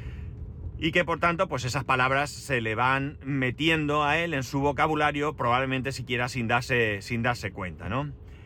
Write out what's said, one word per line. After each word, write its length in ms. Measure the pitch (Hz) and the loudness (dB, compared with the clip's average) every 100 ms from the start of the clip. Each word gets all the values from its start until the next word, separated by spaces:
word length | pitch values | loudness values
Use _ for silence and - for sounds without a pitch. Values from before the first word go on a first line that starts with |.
| - - - - - - - - | -10 -10 -10 -10 -12 -10 -10 -4
y 140 | 160 | 0
que 120 | 175 | 2
por 140 | 170 160 | 2 2
tanto, 300 | 170 170 185 | 2 2 0
pues 160 | 143 | 0
esas 200 | 120 123 | -2 -2
palabras 460 | 117 127 127 135 143 | 0 4 4 2 0
se 300 | - - 131 | -4 -2 -2
le 140 | 110 | 0
van 440 | 110 123 135 139 - | 2 2 2 -2 -6
metiendo 800 | 135 139 127 123 156 160 147 147 | -4 0 0 0 2 2 2 2
a 140 | 147 156 | 4 2
él 160 | 170 | 2
en 80 | 147 | -2
su 180 | 127 143 | -2 0
vocabulario, 720 | 147 135 156 156 147 147 147 | 2 4 2 4 2 2 -2
probablemente 560 | 147 120 123 135 131 131 | 0 2 2 2 0 -2
siquiera 380 | 127 123 120 123 | -6 -4 -2 -2
sin 200 | 127 113 | -2 2
darse, 520 | 120 117 123 113 101 | 0 2 2 4 0
sin 220 | 92 120 | -2 -2
darse 300 | 120 123 104 | 0 0 -4
cuenta, 360 | 95 92 76 87 | -6 -8 -8 -4
¿no? 240 | 117 147 135 - - | -4 -4 -8 -16 -18